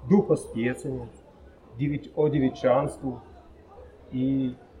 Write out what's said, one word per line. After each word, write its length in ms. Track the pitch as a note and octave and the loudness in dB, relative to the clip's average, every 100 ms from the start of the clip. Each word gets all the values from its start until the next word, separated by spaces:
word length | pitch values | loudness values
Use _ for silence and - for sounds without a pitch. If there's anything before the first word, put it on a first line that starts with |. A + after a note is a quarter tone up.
| B2+ | 6
духостијацење, 960 | G3+ - D#3+ - A2+ A#2+ B2+ C#3+ B2+ A#2 - - - - - - A2+ | 4 6 0 0 -4 -2 -2 -8 -8 -10 -18 -20 -20 -20 -20 -20 -6
дивич-, 320 | C#3+ C#3+ - - | -4 -4 -8 0
о 140 | D3+ | 0
дивичанству 880 | C#3 C3 - B2+ B2 D3 - C3+ A#2+ - - - - - - - - - | 4 2 2 2 4 2 -4 -8 -8 -14 -20 -20 -20 -20 -20 -20 -20 -10
и 440 | B2+ C3 C3+ B2+ B2+ - - | -4 0 0 -2 -6 -18 -20